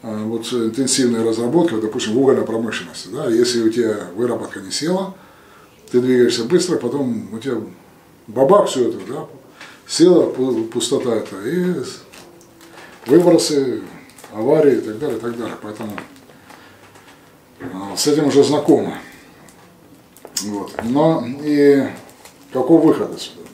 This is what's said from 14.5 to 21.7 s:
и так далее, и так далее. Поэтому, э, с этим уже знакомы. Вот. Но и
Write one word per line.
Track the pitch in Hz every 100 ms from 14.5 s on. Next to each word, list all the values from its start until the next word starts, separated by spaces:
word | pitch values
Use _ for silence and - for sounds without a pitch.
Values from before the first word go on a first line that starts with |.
| 156 147 113
и |
так | 110 110
далее, | 147 113
и |
так | 117 117
далее. | 110 -
Поэтому, | 107 104 110 98 - - - - - - - - - - - - - _ _ _
э, | 90 92 101 123
с | 147
этим | 147 143
уже | 135
знакомы. | 123 147 - 127 92 - - - - - - - - _ - - _ - - -
Вот. | 101 101 92 -
Но | 113 139 160 160 117 143
и | 151 147 143